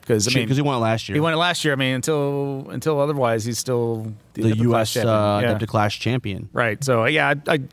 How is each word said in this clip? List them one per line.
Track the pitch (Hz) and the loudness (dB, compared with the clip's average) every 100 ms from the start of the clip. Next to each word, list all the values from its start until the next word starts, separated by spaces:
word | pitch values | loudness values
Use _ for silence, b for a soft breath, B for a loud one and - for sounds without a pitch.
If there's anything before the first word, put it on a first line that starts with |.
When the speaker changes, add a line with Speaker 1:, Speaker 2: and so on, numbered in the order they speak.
| - | 0
Speaker 1:
'Cause, | 110 104 | 0 2
I | |
Speaker 2:
Shit, | 127 | 0
Speaker 1:
mean, | 117 | 2
Speaker 2:
'cause | 135 | 0
he | |
won | 143 123 | 0 0
it | |
last | 113 113 - | 0 0 -2
year. | 147 | 0
Speaker 1:
he | |
won | 165 | 0
it | 160 | 2
last | 175 165 | 0 0
year. | 151 | 0
I | 139 | 0
mean, | 131 131 | 0 -2
until, | 139 151 143 139 139 135 139 | 0 0 0 -2 -4 -6 -8
until | 120 156 143 | -6 -2 0
otherwise, | 147 143 120 113 | 0 2 2 0
he's | 113 113 | -2 -4
still | 131 120 117 113 110 107 - | -2 -2 -2 -4 -6 -12 -12
the | - | 0
Speaker 2:
The | 113 | 2
Speaker 1:
Adepticlass | 110 | 4
Speaker 2:
U | 120 117 | 4 2
S, | 107 | 0
Speaker 1:
champion. | 123 110 | 0 2
Speaker 2:
uh, | 107 104 101 | 2 2 2
Speaker 1:
Yeah. | 117 107 | 0 0
Speaker 2:
Adepticlass | 110 107 104 - | 0 0 0 -2
champion. | 113 127 104 92 104 | -2 -2 -4 -8 -6
Speaker 1:
Right. | 123 117 104 | -2 -2 -2
So, | 135 117 117 | 0 2 2
yeah, | 156 143 147 147 | 2 2 0 0
I, | |
I, | 147 131 | -2 -4